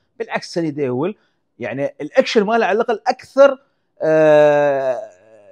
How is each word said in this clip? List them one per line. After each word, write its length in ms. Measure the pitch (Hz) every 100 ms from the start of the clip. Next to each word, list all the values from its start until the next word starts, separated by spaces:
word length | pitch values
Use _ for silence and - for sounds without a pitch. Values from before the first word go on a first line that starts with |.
| _ -
بالعكس 340 | 226 - -
سني 180 | 180 160
ديول 440 | 143 131 123 175 220 _ _ _ -
يعني 360 | 113 127 143 -
الأكشن 420 | 151 262 - 233
ماله 220 | 202 226 185
على 100 | 208
الأقل 260 | 233 214 -
أكثر، 500 | - - 269 277 262 _ _ _ -
آه، 1000 | 156 156 156 151 151 147 147 135 131 120 110 _ _ - -